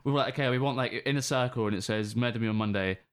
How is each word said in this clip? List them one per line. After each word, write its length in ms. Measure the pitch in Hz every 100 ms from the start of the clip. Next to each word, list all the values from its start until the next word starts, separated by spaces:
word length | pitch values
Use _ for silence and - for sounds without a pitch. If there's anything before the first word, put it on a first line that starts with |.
We 80 | 139
were 60 | 143
like, 160 | 131
"Okay, 140 | 135 131
we 80 | 127
want, 180 | 139 127
like, 160 | 123
in 240 | 110 135 143
a 60 |
circle, 440 | - 131 123 120 104
and 80 | 101
it 60 |
says, 320 | - 107 104 110
'Murder 220 | 123 113
Me 100 | 113
on 80 | 110
Monday.'" 420 | 107 101 95 95 _